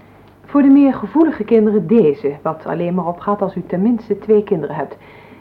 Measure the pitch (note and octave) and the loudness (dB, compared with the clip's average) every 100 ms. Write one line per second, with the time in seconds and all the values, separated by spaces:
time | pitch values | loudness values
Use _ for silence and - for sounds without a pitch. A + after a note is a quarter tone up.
0 | - _ _ _ - C#4+ C#4 C#4 C#4 B3 | -20 _ _ _ -4 2 4 6 4 0
1 | G3 C#4+ D#4+ - G#3 A#3 G#3+ G#3 D#3+ A#3 | -4 0 0 0 0 2 2 0 2 2
2 | D#3+ C#3+ C#3 D3 D#3+ D#3 E3 D#3+ F3 F3+ | 4 2 -4 -6 -8 -8 -8 -6 -4 -4
3 | E3 F3 - G#3 F#3+ F#3 E3+ F3 G#3 A#3 | -4 -6 -4 -4 -4 -6 -8 -2 -2 -2
4 | - G3+ - G#3+ G#3 F3+ D3 D3+ - - | -4 -6 0 0 0 -4 -4 -8 -10 -12
5 | - - - - | -20 -20 -20 -20